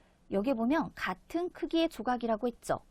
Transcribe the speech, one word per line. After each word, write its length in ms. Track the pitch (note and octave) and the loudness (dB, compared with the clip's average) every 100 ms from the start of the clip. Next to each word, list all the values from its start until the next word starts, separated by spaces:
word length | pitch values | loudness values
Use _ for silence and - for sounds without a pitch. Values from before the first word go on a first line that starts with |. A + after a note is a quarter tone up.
| _ _ _ | _ _ _
여기 220 | - A#3 | 0 2
보면 380 | A#3+ A#3 D#4+ - | 2 2 2 0
같은 560 | - - A3 - E4 F4+ | -4 -6 -6 -4 -4 -2
크기의 380 | - D#4+ E4 E4 | -4 -2 2 0
조각이라고 580 | - A3 B3 A#3 G#3+ B3 | 0 -2 -2 0 0 -2
했죠. 320 | A#3 - D3+ - | -6 -2 -4 -2